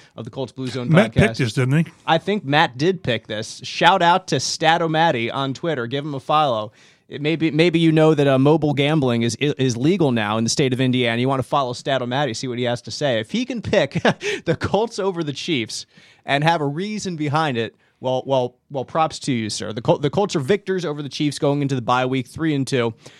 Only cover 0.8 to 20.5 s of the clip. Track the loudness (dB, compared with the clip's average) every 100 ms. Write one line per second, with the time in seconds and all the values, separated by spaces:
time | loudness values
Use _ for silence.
0.8 | 2 4 4 2 2 2 -2 0 0 2
1.8 | -2 -4 0 0 0 -4 2 2 2 2
2.8 | 0 0 -2 -4 -4 -8 -8 -10 -10 2
3.8 | 4 6 4 2 2 -2 -2 -2 2 2
4.8 | 2 2 2 2 -2 -4 -4 -4 -4 -4
5.8 | -4 -6 -6 -8 0 2 2 0 -4 -12
6.8 | -20 _ -16 -6 -2 0 0 2 4 4
7.8 | 4 6 6 6 4 4 6 4 2 2
8.8 | 2 2 2 2 0 0 -2 0 0 2
9.8 | 2 2 2 2 0 0 0 0 0 2
10.8 | 2 2 0 0 0 -2 -2 -2 -2 -6
11.8 | -2 -2 -2 -2 -2 -4 -6 -4 -2 -4
12.8 | -6 -4 -2 -2 -2 -4 -4 -6 0 0
13.8 | 0 0 0 -2 -4 -6 -4 -4 -2 -2
14.8 | -2 -4 -4 -4 -6 -6 -4 -4 -4 -8
15.8 | -14 _ -20 _ -4 0 2 0 -2 -4
16.8 | -6 -6 -6 -4 -2 0 0 -2 -4 -8
17.8 | _ -8 -4 -4 0 0 0 _ -12 -10
18.8 | -4 -2 -2 -2 -4 -2 -2 -6 -8 -6
19.8 | 0 0 0 0 -2 -2 0